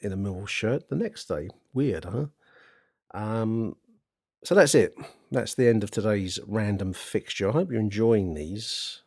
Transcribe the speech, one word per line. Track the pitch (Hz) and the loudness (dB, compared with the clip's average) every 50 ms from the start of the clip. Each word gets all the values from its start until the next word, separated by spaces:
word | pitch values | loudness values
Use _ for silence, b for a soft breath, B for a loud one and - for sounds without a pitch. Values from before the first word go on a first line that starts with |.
in | - 104 95 | -8 -6 -4
a | |
Millwall | 95 98 101 92 90 98 - | -4 -4 -4 -6 -8 -8 -6
shirt | - - - 110 127 147 - - | -6 -2 -2 -2 -2 -2 -4 -4
the | 143 | -4
next | 160 233 214 - - - | -4 -4 -4 -6 -10 -8
day. | - 87 76 76 98 - _ _ _ - | -6 -6 -6 -6 -10 -14 _ _ _ -4
Weird, | 127 143 135 92 76 - | -2 -2 0 -2 -4 -6
huh? | 90 101 123 151 147 _ b b b b b b b b b b b b b b _ - | -6 -6 -6 -6 -6 _ b b b b b b b b b b b b b b _ -10
Um, | 98 107 107 110 113 113 110 113 113 113 104 - _ _ _ _ _ _ _ _ _ _ _ _ _ - | -8 -6 -4 -2 -2 -2 -2 -2 -2 -2 -4 -6 _ _ _ _ _ _ _ _ _ _ _ _ _ -2
so | - 175 | 2 6
that's | 202 170 143 - | 6 8 8 8
it. | 139 95 - - - B B B B B B | 6 6 4 0 -8 B B B B B B
That's | 135 127 110 - - | -2 -2 -2 -2 0
the | - 127 117 | 4 4 6
end | 117 110 104 | 6 4 2
of | 101 | 0
today's | - 117 101 110 104 101 95 92 90 - - | -4 -2 0 2 2 2 0 -2 -6 -8 -8
random | - 101 110 107 104 101 98 101 95 92 | -4 -2 -2 0 0 0 0 -2 -4 -4
fixture. | - - - - 107 - - - - 101 98 | -6 -8 -4 -4 -4 -4 -4 -6 -2 0 0
I | 117 | 2
hope | 156 190 175 | 0 0 0
you're | 123 110 | -2 -2
enjoying | 107 104 98 104 113 117 113 107 95 90 78 | -2 0 0 2 4 4 4 4 2 0 -4
these. | 76 76 78 95 107 113 - - - - - - - _ | -6 -6 -8 -8 -8 -8 -8 -8 -8 -8 -10 -12 -14 _